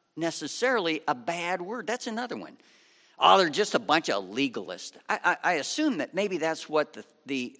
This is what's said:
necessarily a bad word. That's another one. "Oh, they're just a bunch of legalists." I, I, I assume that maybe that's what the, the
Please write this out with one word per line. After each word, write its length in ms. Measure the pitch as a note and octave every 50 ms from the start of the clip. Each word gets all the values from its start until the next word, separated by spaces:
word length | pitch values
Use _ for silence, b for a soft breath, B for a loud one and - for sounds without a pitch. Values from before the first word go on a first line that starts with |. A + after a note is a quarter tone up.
| _ _ _
necessarily 880 | D#3+ E3 E3 D#3+ - D#3 C#3 - - A#3 B3+ C4 A3+ F3 E3 D#3 D3+ -
a 80 | - D3
bad 480 | B2 A#2 E3+ E3+ F3 E3+ F3 F#3 F3+ F3+
word. 240 | F#3 A3+ B3 F#3
That's 220 | F3 A3+ B3 - A#3
another 280 | A3 A3+ B3 A#3 -
one. 200 | A2 E3+ - - b b b b b b b b b b b b
"Oh, 220 | - - F3 F#3+ F#3+
they're 100 | F#3+ D#3+
just 280 | C3+ - G#3 - -
a 20 | D3
bunch 320 | A2+ - D3 E3 D#3+ -
of 140 | G#2+ G2+ F#2+
legalists." 680 | F2+ G#2 B2 C#3 C3 A#2 A#2 F#2+ F2 F2+ E2+ - - - - - -
I, 120 | - - -
I, 120 | F3 E3+ - -
I 80 | E3 F3+
assume 440 | D3+ C3 - - - D#4 D#4 A#3+ D3+
that 160 | C3 - -
maybe 240 | F3+ G#3 G3+ F#3 D#3
that's 300 | D3+ D#3+ D#3+ - - -
what 260 | D3+ D3+ D3 D3 -
the, 100 | G#2 G#2+ - _ _ _
the 300 | - C#3+ C3 B2 A#2 -